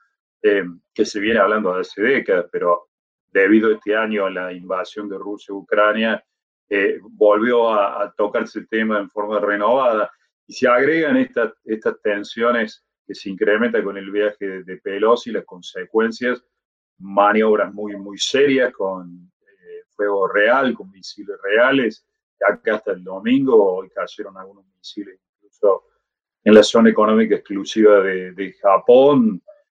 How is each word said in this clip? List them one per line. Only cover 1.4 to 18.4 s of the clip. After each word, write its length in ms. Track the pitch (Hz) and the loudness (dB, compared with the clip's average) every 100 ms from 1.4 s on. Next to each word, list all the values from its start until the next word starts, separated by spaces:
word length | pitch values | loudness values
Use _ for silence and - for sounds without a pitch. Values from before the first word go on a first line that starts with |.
| 98 107 95 92 | 2 2 -2 -4
desde 140 | 90 | -6
hace 120 | - | -4
décadas, 440 | 110 131 - 92 87 | 0 0 0 -2 -2
pero 380 | 90 87 87 - _ _ _ _ | -4 -2 -2 -4 _ _ _ _
debido 380 | 95 95 110 110 | 0 4 4 2
a 60 | |
este 200 | 107 101 | -2 -2
año 320 | 110 110 107 95 | -2 -2 -4 -4
a 40 | |
la 220 | 92 92 | -6 -10
invasión 560 | 90 90 92 90 - 104 | -12 -8 -8 -8 -10 -12
de 100 | 95 | -12
Rusia 340 | 95 104 - | -12 -14 -12
a 40 | 98 | -14
Ucrania, 680 | 92 104 107 107 110 107 - _ _ _ _ | -4 0 2 2 -2 -4 -8 _ _ _ _
eh, 300 | 101 101 - | -2 -2 -2
volvió 680 | 101 117 107 104 120 120 117 | -10 2 4 4 2 2 2
a, 320 | 107 98 - | 2 0 -2
a 100 | 101 | -8
tocarse 460 | - 104 117 110 104 | -4 -4 -2 -6 -10
el 80 | 90 | -6
tema 300 | 110 110 104 | -4 -2 -4
en 120 | 95 | -6
forma 280 | 107 104 104 | -8 -6 -4
renovada. 720 | 101 101 104 131 127 107 104 - _ _ | -2 -2 0 0 0 0 -4 -8 _ _
Y 100 | _ | _
se 120 | - 123 | -2 2
agregan 500 | 123 139 165 156 131 | 2 2 0 0 0
estas, 360 | 127 - 113 - | 0 -2 -4 -6
estas 300 | - 110 117 107 | -8 -6 -4 -4
tensiones 840 | 107 101 101 - 117 117 110 - _ _ _ | -4 -4 -8 -4 -2 0 -4 -8 _ _ _
que 80 | |
se 160 | - 196 | -14 -12
incrementan 540 | 190 208 214 240 226 | -4 0 2 0 -2
con 120 | 196 98 | -4 -8
el 140 | 98 | -8
viaje 340 | 101 104 - | -4 -4 -4
de, 200 | 98 95 | -10 -10
de 120 | 90 92 | -12 -12
Pelosi, 520 | 101 98 107 120 - | -10 -2 2 0 -2
las 140 | 101 | -10
consecuencias, 960 | - 90 - 95 90 110 113 113 123 123 _ _ _ _ _ _ | -10 -18 -18 -16 -4 -2 -2 -2 -6 -6 _ _ _ _ _ _
maniobras 760 | 95 98 101 110 110 107 98 | -6 0 2 4 2 2 -2
muy, 240 | 101 104 101 | -6 -12 -12
muy 220 | 101 98 | -14 -8
serias 540 | - 131 | -4 0